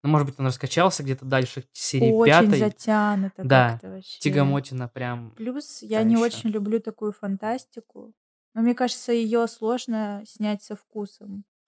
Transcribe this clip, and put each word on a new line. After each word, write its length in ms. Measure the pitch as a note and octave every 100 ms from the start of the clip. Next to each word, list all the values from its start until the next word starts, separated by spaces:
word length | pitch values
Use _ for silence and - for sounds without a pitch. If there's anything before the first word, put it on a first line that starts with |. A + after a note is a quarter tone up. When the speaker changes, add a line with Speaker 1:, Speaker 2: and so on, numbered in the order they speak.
Speaker 1:
Ну, 60 | C#3+
может 180 | D3+ C#3
быть, 120 | -
он 80 | C3
раскачался 560 | B2 C3 - F#3 F3+
где-то 220 | C#3 C3 C3
дальше, 360 | C3 B2+ -
к 40 | -
серии 380 | - - - A3+
Speaker 2:
Очень 100 | A3
Speaker 1:
пятой. 320 | A3+ D#3+ G#3+ D3
Speaker 2:
затянуто 880 | G#3+ - - G#3+ G#3 G#3 F#3+ -
Speaker 1:
Да. 380 | C3+ C3 A#2+ A#2
Speaker 2:
как-то 80 | F#3
вообще. 300 | F#3+ - -
Speaker 1:
Тягомотина 680 | D3+ C#3+ C#3 C#3 C3+ C3 A#2+
прям 480 | - B2 A#2+ A#2 _
Speaker 2:
Плюс 460 | A3 C4 - - G#3+
Speaker 1:
та 100 | A3
Speaker 2:
я 20 |
не 140 | A3 A#3
Speaker 1:
еще. 0 |
Speaker 2:
очень 320 | A#3 A3+ A3+
люблю 280 | G#3 G3+ A3+
такую 300 | A3+ F#3+ G#3+
фантастику. 1000 | G#3 G3+ G3 G#3+ B3 - - _ - A3 _ _ _ _ A3
Но 60 |
мне 140 | A#3 B3
кажется, 380 | B3 - -
ее 340 | A#3 A3+ A#3 A3+
сложно 760 | - A3 A#3+ - A3 G#3 G3+ G#3+
снять 360 | - G#3+ G3+
со 120 | - G#3
вкусом. 680 | _ G#3+ G3+ - G3+ G3 G3+ _